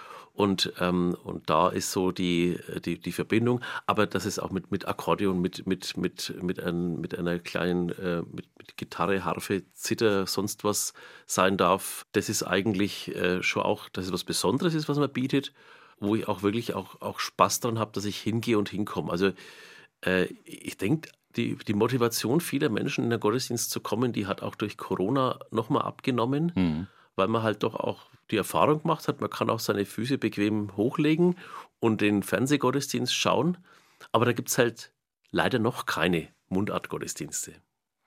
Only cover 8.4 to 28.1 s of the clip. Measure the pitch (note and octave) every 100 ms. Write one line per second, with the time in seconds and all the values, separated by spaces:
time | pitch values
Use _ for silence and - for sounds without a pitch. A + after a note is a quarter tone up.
8.4 | - - - - - - F2 G2 F2 E2
9.4 | - G2+ - - - A2+ A2+ G2 F#2 -
10.4 | G2 - G#2 G2+ - - - - - -
11.4 | F#2 F#2+ F#2 F#2+ - - - G#2 G2+ G#2+
12.4 | - F2+ G2 F#2+ G2 - - - F#2 F2+
13.4 | F2 - G2 G#2 - - F#2 F2+ - -
14.4 | F#2 B2 F#3 D#3+ D3 C#3+ C#3 C3 B2+ C#3
15.4 | - - - - - _ G2+ A2 G2 F#2+
16.4 | G2+ A2 A#2 G2 F#2 - G#2 G2 - -
17.4 | F#2+ - B2 A2+ G#2+ - G2+ G2 - A2+
18.4 | A2+ G#2+ G2+ F#2+ G#2 F#2+ D2+ F2 F#2+ F#2
19.4 | - - - - - _ - F#2 F2 -
20.4 | - - - - G2 D#3+ - - _ -
21.4 | A#2 - - G#2 G#2+ B2+ A#2 - G#2+ D3
22.4 | - C#3 D3 G#2 G#2 - B2 A#2 G#2 A#2+
23.4 | B2+ A#2 - - - G#2+ B2+ A2+ G2 G2
24.4 | G#2+ - G#2+ - - F#2 F#2 C3+ B2+ -
25.4 | - A2 A#2 B2+ - - - B2 A2+ C#3+
26.4 | E3+ E3+ F3+ D#2 F#2+ - _ - F#2+ A2+
27.4 | A2 G#2 A2+ A#2 - G2+ -